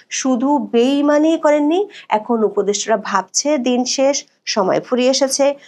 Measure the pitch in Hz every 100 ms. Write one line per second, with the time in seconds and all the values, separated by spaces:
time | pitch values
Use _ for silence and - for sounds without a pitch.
0 | - - 269 247 269 294 208 233 247 285
1 | 294 294 311 330 311 302 294 349 403 -
2 | - 214 214 233 202 208 196 208 208 214
3 | 214 196 190 - 285 302 247 247 254 -
4 | 269 285 - _ - 214 185 147 - 247
5 | 254 269 269 269 277 277